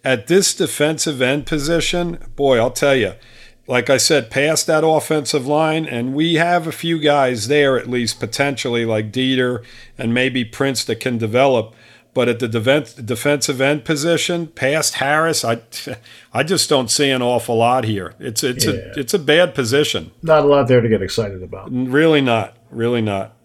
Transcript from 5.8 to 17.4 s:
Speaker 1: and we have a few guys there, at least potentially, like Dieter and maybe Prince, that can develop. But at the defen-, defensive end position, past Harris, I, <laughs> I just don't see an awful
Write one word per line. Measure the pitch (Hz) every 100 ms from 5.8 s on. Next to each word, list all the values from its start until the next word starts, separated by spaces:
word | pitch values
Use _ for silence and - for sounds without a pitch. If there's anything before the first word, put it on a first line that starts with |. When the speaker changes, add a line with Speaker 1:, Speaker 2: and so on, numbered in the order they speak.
| 156
Speaker 1:
and | 120 127
we | 139 165 160
have | 170 175 160
a |
few | - 165 165
guys | 147 143 131 123 110
there, | 147 139 127
at | -
least | 123 117 -
potentially, | 110 - 139 131 127 120 113
like | 110 107
Dieter | 127 131 131 127 123 - - - -
and | 117
maybe | 120 131 127 113
Prince, | - 139 127 -
that | 113
can | 135 120
develop. | 113 120 139 123 104 - - - _
But | - 120
at | 113
the | 120
defen-, | 113 110 143 147 -
defensive | 110 113 143 143 - 127
end | 135 151
position, | 113 151 160 165 - 175 160
past | - 135 156 - -
Harris, | 135 151 165 151
I, | 117 117 - - - -
<laughs> | - - -
I | 120
just | 151 190 -
don't | 143 120
see | - 143
an | 131
awful | 123 120